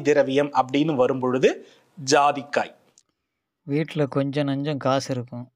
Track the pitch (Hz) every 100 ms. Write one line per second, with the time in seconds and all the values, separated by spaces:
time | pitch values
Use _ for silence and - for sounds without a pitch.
0 | 143 147 135 135 143 135 127 139 156 139
1 | 127 131 127 127 190 381 - _ _ -
2 | 135 147 143 143 123 - - - _ _
3 | _ _ _ _ _ _ - 143 156 156
4 | 139 139 139 139 143 139 139 127 131 135
5 | 131 127 120 120 127